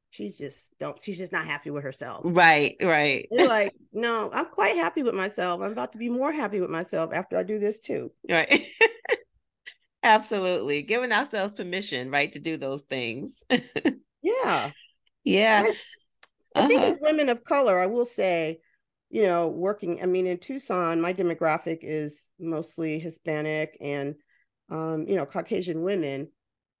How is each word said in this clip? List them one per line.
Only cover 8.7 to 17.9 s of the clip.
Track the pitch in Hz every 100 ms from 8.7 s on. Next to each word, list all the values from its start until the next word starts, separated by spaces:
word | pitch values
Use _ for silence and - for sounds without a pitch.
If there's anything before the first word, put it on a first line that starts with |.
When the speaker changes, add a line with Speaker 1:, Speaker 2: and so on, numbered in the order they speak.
| -
Speaker 2:
<laughs> | 440 - - - - _ _ _ - - _ -
Absolutely. | 233 220 214 208 185 175 123 147
Giving | 147 233 254
ourselves | 214 285 214 202 208
permission, | 180 180 202 131 127
right, | 143 151
to | 151
do | 160 156
those | 135 143
things. | - 131 117 117 - - -
<laughs> | 240 - 147 277 - _ _
Speaker 1:
Yeah. | 330 508 339 151 120 - - _ _ _
Speaker 2:
Yeah. | - 190 220 214 220
Speaker 1:
I, | - - - _ _ _ _ _ -
I |
think | - -
Speaker 2:
Uh-huh. | -
Speaker 1:
as | 277
women | 302 311 277
of | 240
color, | - 285 247 180
I |
will | 185